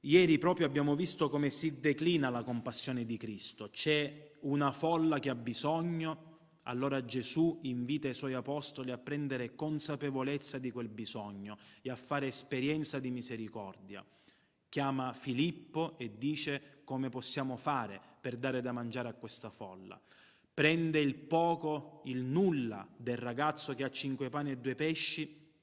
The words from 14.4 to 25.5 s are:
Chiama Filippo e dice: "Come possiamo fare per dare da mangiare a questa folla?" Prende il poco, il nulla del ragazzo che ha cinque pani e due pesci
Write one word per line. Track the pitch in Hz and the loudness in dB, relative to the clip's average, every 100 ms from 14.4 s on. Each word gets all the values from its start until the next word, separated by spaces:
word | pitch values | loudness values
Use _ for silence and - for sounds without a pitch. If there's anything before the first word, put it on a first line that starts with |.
| _ _ _ | _ _ _
Chiama | - 139 135 127 | 0 0 0 -2
Filippo | 123 - 120 165 - - 156 165 - | -4 -4 2 2 0 -6 -2 -2 -2
e | 120 104 | -8 -4
dice: | 135 151 - 139 - - | -2 -2 -2 -4 -6 -20
"Come | - 131 131 | -6 -4 -2
possiamo | 123 123 - 131 123 | -2 -2 -2 -2 -2
fare | - 143 110 98 - - | 0 0 0 -8 -16 -10
per | 131 120 | -8 -4
dare | 131 127 | -2 0
da | 123 | -2
mangiare | 123 120 120 120 | -2 -4 -4 -6
a | |
questa | - 110 - 110 | -8 -10 -10 -10
folla?" | - 101 92 95 95 _ - - _ _ | -12 -12 -12 -16 -18 _ -20 -20 _ _
Prende | - 147 165 165 156 | 4 4 6 4 4
il | 143 | 2
poco, | 131 147 165 170 170 156 151 139 - | 0 0 4 4 2 0 -2 -4 -14
il | 139 127 | -6 -4
nulla | 127 151 196 151 120 101 98 | 0 4 4 4 0 -4 -10
del | - 120 120 | -10 -6 -4
ragazzo | 120 120 151 151 - | -4 0 0 0 -4
che | 127 | -2
ha | 135 | -2
cinque | - 139 131 131 | -2 -4 -4 -4
pani | 147 147 | -2 -4
e | 131 | -4
due | 123 | -4
pesci | 127 156 156 - - 151 - - | 0 0 0 -2 -4 -6 -10 -20